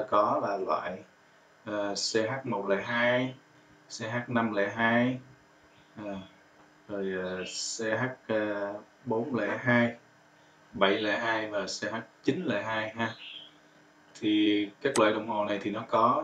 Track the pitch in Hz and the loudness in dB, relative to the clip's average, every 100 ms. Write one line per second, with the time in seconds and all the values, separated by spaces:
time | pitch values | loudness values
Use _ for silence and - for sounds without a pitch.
0 | - 104 104 147 107 98 87 82 - - | 2 4 4 2 0 -2 0 -2 -2 -8
1 | - _ _ _ _ _ 107 104 101 98 | -12 _ _ _ _ _ -8 -4 -4 -4
2 | - 113 110 110 123 101 101 98 120 120 | 0 0 0 -2 -2 -2 0 0 0 0
3 | 120 123 131 131 - - - - - - | 2 2 0 -4 -18 -20 -20 -20 -16 -10
4 | 110 120 120 120 113 101 101 113 113 117 | -6 -4 -2 0 2 2 0 2 4 4
5 | 127 127 - - _ _ - - - - | 4 0 -8 -20 _ _ -20 -20 -20 -12
6 | 101 98 95 - - - - _ - 101 | -8 -8 -12 -20 -20 -20 -20 _ -10 -4
7 | 98 92 92 92 90 - - - 110 110 | -4 -2 -4 -6 -6 -6 -6 -4 -2 0
8 | 127 - - 110 107 101 101 104 - - | -2 -4 -2 0 0 -2 -4 -6 -12 -10
9 | 123 113 139 117 104 110 131 120 120 - | -2 -2 0 -2 -2 -2 2 4 4 -2
10 | - _ _ _ - _ - 117 98 110 | -14 _ _ _ -20 _ -12 2 4 4
11 | 107 110 117 113 107 104 - - 104 117 | 2 0 0 -2 -2 -4 -4 -4 -6 -6
12 | - - - 175 127 101 98 110 110 117 | -8 -6 -2 0 0 -2 -2 -4 -4 -2
13 | 113 - - - - - - - - _ | -4 -4 -14 -16 -18 -20 -20 -20 -20 _
14 | - - 107 107 104 104 101 - - - | -20 -4 2 4 4 2 0 -2 0 4
15 | 107 107 110 107 104 101 104 107 - 113 | 4 4 0 -2 0 -2 -2 -4 0 4
16 | 113 151 | 4 4